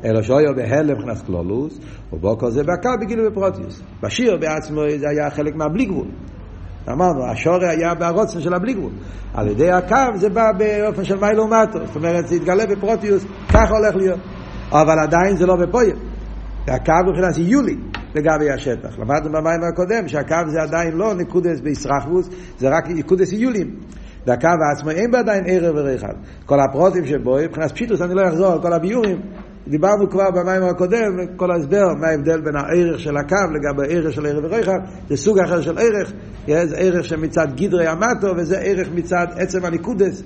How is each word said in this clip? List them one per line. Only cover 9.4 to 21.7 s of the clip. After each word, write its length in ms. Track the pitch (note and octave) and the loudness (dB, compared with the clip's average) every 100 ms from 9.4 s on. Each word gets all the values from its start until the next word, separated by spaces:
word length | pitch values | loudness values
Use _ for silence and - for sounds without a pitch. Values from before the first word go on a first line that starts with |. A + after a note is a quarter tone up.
| G#2 | -2
ידי 240 | G#2 E3 | 2 4
הקו 240 | F3+ F3+ A#3 C4 G#3 | 4 4 2 2 2
זה 140 | G3+ | 0
בא 220 | G3 A3+ F#3+ | 4 2 2
באופן 460 | G#3+ G#3 G#3+ F#3+ | 0 2 0 -2
של 120 | F#3+ G3 | -2 0
מעלה 220 | G3+ G#3+ | 2 2
ומטה. 380 | A3 A3+ A3 F3+ D#3+ | 4 4 4 0 -6
זאת 100 | D3+ | -4
אומרת, 320 | E3 F3 E3 | 0 0 0
זה 80 | F3 | -2
התגלה 300 | E3+ F#3 G#3+ | 2 0 0
בפרוטיוס, 600 | G3 G3 A3+ G#3+ G3 - - - | -2 0 -2 2 0 0 -12 4
ככה 280 | G#3+ A3 A3 | 6 6 4
הולך 180 | G#3 F#3+ | 4 4
להיות. 240 | F#3+ F3 - - - - - | 0 0 -6 -14 -14 -12 2
אבל 280 | D3 D#3 D#3+ | 4 6 4
עדיין 340 | D3+ E3 F#3+ F#3+ | 4 4 4 4
זה 80 | F3+ | 4
לא 100 | F3+ | 4
בפועל. 420 | F3 A3 A3+ C#3+ - - - - - - - | 2 4 2 0 -8 -12 -12 -12 -12 -8 -4
והקו 260 | B2+ - E3 F#3 | -2 2 4 4
מבחינת 300 | E3 F#3 D#3+ | 2 0 2
איולי 380 | E3+ C4+ A3 - - - - D3+ | 2 2 2 -4 -8 -12 -6 -2
לגבי 360 | D3+ D#3 D3 | 2 2 2
השטח. 480 | C3 C#3 A2+ A#2+ G#2+ | 0 -4 -4 -6 -8
למדנו 320 | A2 D3 D3+ | -2 -2 0
במים 280 | D#3 D#3 E3 E3+ | -2 0 0 -2
הקודם 340 | E3 F3+ A3+ F3 | -2 0 0 -2
שהקו 280 | D3 C#3 D#3+ E3 | -4 -2 -2 0
זה 140 | D#3 | -2
עדיין 320 | D#3 D#3+ E3+ | -2 -2 -2
לא 200 | D#3+ G#3+ | 0 -2
נקודס 460 | F#3+ F3 F#3 F3 D#3 | -2 -2 0 0 -2
בישרחבוס, 680 | B2 | -2